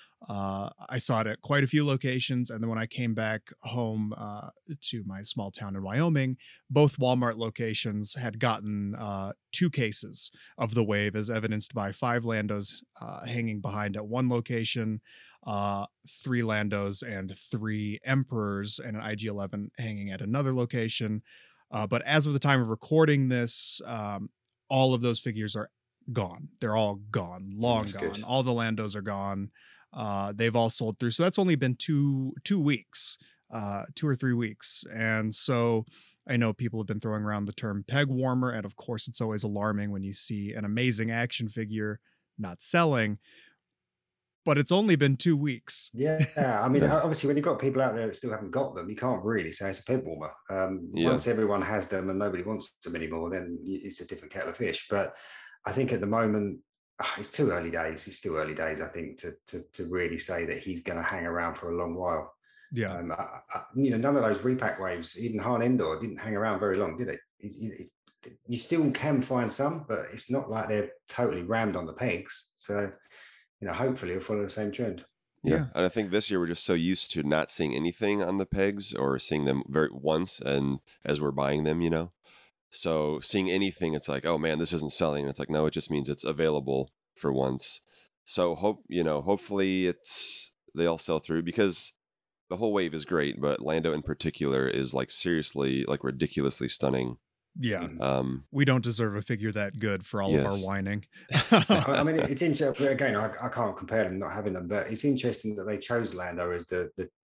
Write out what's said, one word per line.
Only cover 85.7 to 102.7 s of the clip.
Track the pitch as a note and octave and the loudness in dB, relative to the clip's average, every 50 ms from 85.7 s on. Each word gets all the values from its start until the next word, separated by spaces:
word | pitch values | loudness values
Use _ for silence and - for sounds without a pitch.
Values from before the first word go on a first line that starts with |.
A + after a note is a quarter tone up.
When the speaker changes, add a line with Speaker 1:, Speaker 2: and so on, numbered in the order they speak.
| - | 0
Speaker 3:
just | D#2+ D2+ - | -2 -4 -2
means | D#2+ D2 C2+ B1+ | -2 -2 -2 -2
it's | C#2+ - - | -4 -4 -2
available | C#2+ D#2 C#2+ E2 D#2+ D2+ D2 C2+ C2 C2+ C2+ C2+ - _ _ _ _ _ | -2 0 2 2 2 2 2 0 0 0 0 -2 -4 _ _ _ _ _
for | - - D2 C2+ | -6 -2 0 0
once." | C2 C2+ C2 C2 C2 - - - - - _ _ - - _ _ _ _ | 2 0 0 0 0 0 0 -2 -2 -6 _ _ -20 -20 _ _ _ _
So | - - - F2+ F2 E2+ | -2 0 2 2 2 2
hope, | D#2 F2+ G#2+ G#2+ - - - | 2 0 0 0 0 -6 -4
you | - F2 E2+ | 0 2 2
know, | D#2+ D2+ D2 C#2+ | 2 2 0 2
hopefully | F2 G2+ G2 - - G2+ G2 G2 F#2+ F#2+ F#2 F#2 | 0 0 0 0 -2 0 2 2 2 2 2 2
it's, | F2 E2+ - - - - - - - - - - - _ _ _ _ - | 2 0 -2 -4 -4 0 0 2 2 0 -2 -4 -8 _ _ _ _ -2
they | - E2+ | 0 2
all | E2+ E2 D#2+ | 2 2 0
sell | - - E2 D#2 | 0 0 -2 -2
through | - - D#2+ E2 E2+ | 0 0 -2 0 0
because | F2 E2+ - G#2 G2 F2 - - - - _ _ _ _ _ _ _ _ _ _ - | 0 2 2 2 4 2 0 -4 -6 -8 _ _ _ _ _ _ _ _ _ _ -8
the | F2+ F2+ | -4 -2
whole | A2+ A2 G#2 | 0 2 2
wave | G2+ F2+ E2 D2 | 2 2 2 0
is | D#2+ D2 | -4 -4
great, | - F2+ D#2+ D2 C#2+ G#1 G1+ | 0 2 2 2 2 0 0
but | C2+ C#2+ C#2 - | 0 0 0 0
Lando | A#1 D2 D#2 E2 D#2+ E2 D2+ | 0 0 0 2 2 2 0
in | D#2 D2+ | 0 -2
particular | D#2 D2+ - - E2 - - D#2 C#2 C2+ C2 C2 C2 | -4 -4 -2 -2 -4 -2 0 0 2 2 2 2 2
is, | - C2+ C2+ B1+ B1+ | 0 0 -2 0 0
like, | C2+ B1+ - | -2 0 0
seriously, | - - - F#2 F2 D#2+ D2 - - C#2 C#2 C2+ C2 C2+ C2 | 0 0 2 2 2 2 0 -2 -2 0 0 2 2 0 0
like, | - C#2+ C#2+ - | 0 -2 -2 -2
ridiculously | C2+ C2+ C2 D2+ D2 - D#2 C#2 C2+ C2 - - B1+ | -4 -2 -2 -2 -2 0 0 0 0 0 0 -2 -2
stunning. | - - - C#2 C2 B1+ B1+ B1 A#1+ - _ _ _ _ _ _ - E3+ | 0 0 0 0 2 0 0 -2 -6 -10 _ _ _ _ _ _ -10 -6
Speaker 1:
Yeah. | B2+ A2+ G#2 F#2 F2 | -4 -2 -2 -2 -4
Speaker 2:
Mm-hmm. | E2+ - - - | -6 -6 -4 -2
Speaker 3:
Um, | C2+ C2+ C2 C2 C2 C2 C2+ C#2 - | 0 0 2 0 0 -2 -6 -8 -6
Speaker 1:
We | - C#3 C#3+ | 0 0 4
don't | C3+ C3 B2+ A2 | 4 4 2 2
deserve | A#2+ A2+ G#2 A#2 G#2+ G2+ | 0 0 0 0 0 -2
a | G#2 G#2 | -2 -4
figure | - B2 G2+ G#2+ A2 G2+ | -4 -4 -4 -2 -4 -2
that | G#2+ G2+ G2+ F#2+ - | -2 -4 -4 -4 -4
good | A2 G#2+ G2+ F#2 F#2 | -2 -2 -2 -2 -4
for | - - G#2+ G2 | -4 -4 -2 0
all | F#2+ D#2+ | 2 2
of | D2 C2+ | 2 2
our | - G2 | 2 0
Speaker 3:
Yes. | G2 F#2+ | -2 -2
Speaker 1:
whining. | F#2+ G2 G2 G2 G2 G2+ G2+ - - _ - | -2 -2 -2 -2 -2 -4 -4 -6 -10 _ -20
<laughs> | - - - D3+ - - A3+ G3+ - - | -8 0 2 2 4 6 6 6 8 6
Speaker 2:
I, | G#3+ D#3 C#3 C3+ C#3 - | 4 4 4 4 4 4
I | - | 4
mean, | D#3 D#3 | 4 4
it's | D3 - - C#3+ - F3 | 2 2 0 0 2 2
interesting. | E3 D3 D3 D#3 C#3 | 2 2 2 2 0